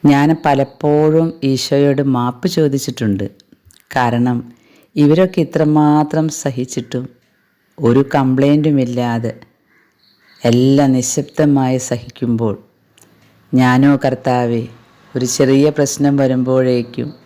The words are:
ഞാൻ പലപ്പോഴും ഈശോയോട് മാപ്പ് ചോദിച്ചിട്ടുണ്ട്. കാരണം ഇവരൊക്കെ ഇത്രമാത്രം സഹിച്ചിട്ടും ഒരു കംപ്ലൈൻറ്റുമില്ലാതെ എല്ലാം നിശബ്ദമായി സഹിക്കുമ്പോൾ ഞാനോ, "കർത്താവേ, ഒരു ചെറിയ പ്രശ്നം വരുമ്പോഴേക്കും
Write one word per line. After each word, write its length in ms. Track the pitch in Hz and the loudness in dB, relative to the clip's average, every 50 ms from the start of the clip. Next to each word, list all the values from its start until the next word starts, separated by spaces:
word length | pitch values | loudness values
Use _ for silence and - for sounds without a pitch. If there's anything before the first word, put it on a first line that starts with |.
| - | 4
ഞാൻ 240 | 147 139 139 143 151 160 160 - | 4 4 4 4 2 0 0 2
പലപ്പോഴും 840 | 151 143 135 139 - - _ - 147 147 147 151 156 156 160 165 165 - - - | 0 2 2 0 -4 -4 _ -2 0 2 4 2 4 2 2 0 0 -4 -4 -4
ഈശോയോട് 600 | 135 135 123 - - 143 139 143 143 139 135 143 139 131 | -2 -2 -2 -2 -2 0 2 2 2 2 0 0 0 0
മാപ്പ് 320 | 123 120 123 123 - - 185 | 0 -2 -2 -4 -4 -6 -4
ചോദിച്ചിട്ടുണ്ട്. 760 | 185 165 156 147 135 139 - - 120 - 120 107 98 95 98 98 - _ _ _ _ _ _ _ _ _ _ _ - | -2 0 0 0 0 -4 -6 -6 -8 -4 -2 -2 -2 -2 -4 -8 -10 _ _ _ _ _ _ _ _ _ _ _ -2
കാരണം 440 | 135 123 120 117 120 120 123 123 120 117 - - _ _ _ _ _ _ _ _ | 0 0 0 0 0 0 -2 -2 -4 -8 -12 -20 _ _ _ _ _ _ _ _
ഇവരൊക്കെ 440 | - 147 143 156 170 190 185 185 - | 2 4 4 4 4 2 0 0 -4
ഇത്രമാത്രം 880 | 156 - - - 160 151 151 151 151 151 147 151 151 147 - 160 156 156 | -4 -2 0 -2 0 2 2 2 2 4 2 2 0 0 -2 -4 -4 -4
സഹിച്ചിട്ടും 720 | 151 - - 147 123 117 127 131 - 131 117 - - 123 127 - - _ _ _ _ _ _ _ _ _ _ _ _ - | -6 -6 -8 -6 -6 -6 -8 -6 -8 -10 -10 -8 -8 -8 -8 -10 -16 _ _ _ _ _ _ _ _ _ _ _ _ -2
ഒരു 240 | 151 120 120 135 139 139 | 0 2 2 2 2 2
കംപ്ലൈൻറ്റുമില്ലാതെ 1200 | - 147 135 131 131 131 139 143 147 151 147 156 147 139 127 120 123 123 120 120 117 117 117 113 - - - _ _ _ _ _ _ _ _ _ _ _ _ _ _ _ _ _ _ _ | 0 0 0 0 0 2 2 2 2 2 2 0 0 0 -2 -2 -4 -4 -4 -4 -4 -4 -4 -6 -10 -10 -18 _ _ _ _ _ _ _ _ _ _ _ _ _ _ _ _ _ _ _
എല്ലാം 500 | - 120 117 123 127 135 139 139 143 135 | -2 0 2 2 2 2 4 4 2 2
നിശബ്ദമായി 880 | 131 127 123 - - - 131 - _ - 156 147 143 135 131 127 131 127 127 | 2 0 -2 -4 -6 -6 -8 -6 _ 0 0 2 2 2 0 0 -2 -4 -4
സഹിക്കുമ്പോൾ 680 | - 123 113 - - - - 127 120 117 110 117 110 98 - - _ _ _ _ _ _ _ _ _ _ _ _ _ _ _ _ _ | -6 -8 -8 -8 -16 -12 -8 -4 -4 -2 -2 -2 -4 -4 -6 -12 _ _ _ _ _ _ _ _ _ _ _ _ _ _ _ _ _
ഞാനോ, 380 | - 127 127 127 127 127 135 143 143 | 0 0 2 2 2 4 4 4 2
"കർത്താവേ, 640 | 131 - 135 127 127 - 135 123 123 123 117 117 117 117 120 - - _ _ _ _ _ _ - | 2 0 -2 -4 -2 -4 -2 -2 -2 -2 -2 -2 -4 -6 -8 -14 -20 _ _ _ _ _ _ -8
ഒരു 120 | 127 127 | -6 -6
ചെറിയ 400 | 120 - - 139 131 135 139 143 151 | -6 -2 0 0 2 4 4 2 2
പ്രശ്നം 440 | 147 151 143 135 - - 143 143 139 | 2 0 -2 -2 -2 -2 0 0 2
വരുമ്പോഴേക്കും 920 | 139 139 131 131 127 127 127 131 131 131 127 127 123 117 117 - - 123 143 - - _ | 2 0 0 0 -2 -2 0 0 0 2 0 0 -2 -4 -6 -8 -10 -10 -10 -12 -18 _